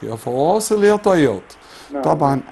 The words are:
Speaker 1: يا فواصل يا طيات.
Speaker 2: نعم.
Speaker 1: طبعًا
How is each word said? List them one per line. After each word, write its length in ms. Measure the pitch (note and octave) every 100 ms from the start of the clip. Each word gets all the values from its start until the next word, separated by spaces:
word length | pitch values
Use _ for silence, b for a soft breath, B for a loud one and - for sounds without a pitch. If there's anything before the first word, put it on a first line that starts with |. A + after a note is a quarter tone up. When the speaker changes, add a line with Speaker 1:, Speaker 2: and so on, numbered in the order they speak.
Speaker 1:
يا 120 | A2 A2+
فواصل 680 | B2 B2 D3+ G#3+ G#3+ G#3+
يا 120 | G3+ G#3
طيات. 580 | G#3 F3+ C#3 G2 - - B B B
Speaker 2:
نعم. 80 | C#4+
Speaker 1:
طبعًا 400 | B3+ D#3 C#3+ C3+ -